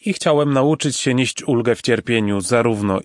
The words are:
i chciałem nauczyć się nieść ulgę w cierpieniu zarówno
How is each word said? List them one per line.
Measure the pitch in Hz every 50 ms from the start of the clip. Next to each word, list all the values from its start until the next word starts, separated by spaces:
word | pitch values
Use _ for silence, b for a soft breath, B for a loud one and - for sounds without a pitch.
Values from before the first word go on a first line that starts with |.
| -
i | 214 190
chciałem | - - 170 151 147 147 143 139
nauczyć | 135 131 151 156 - - 147 123
się | - - 135 123
nieść | 127 131 - - - -
ulgę | - 135 120 113 120 113
w | -
cierpieniu | - - 117 107 - - 117 110 107 101 101 98
zarówno | 92 - 123 117 117 120 110 104 104 101 95 98 -